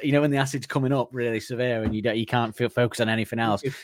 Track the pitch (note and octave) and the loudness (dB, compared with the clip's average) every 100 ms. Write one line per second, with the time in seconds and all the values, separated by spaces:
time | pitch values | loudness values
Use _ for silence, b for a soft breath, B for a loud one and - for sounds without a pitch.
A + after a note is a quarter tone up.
0 | D3 D3 D3 C#3 C3+ C#3 - C#3+ C3 C3+ | 2 4 4 2 0 -2 -4 -2 0 0
1 | A#2+ C3 A#2+ A2+ - A#2+ B2 A#2 A2 G#2+ | 0 -2 -2 -2 -4 -2 -2 0 -2 -2
2 | A2 A2 A2 B2 A#2 - A#2+ - A#2+ - | 0 0 0 0 0 0 -2 2 0 2
3 | A2 A2+ A2 A2+ A2+ G2+ C3+ B | 0 2 0 0 0 0 -2 B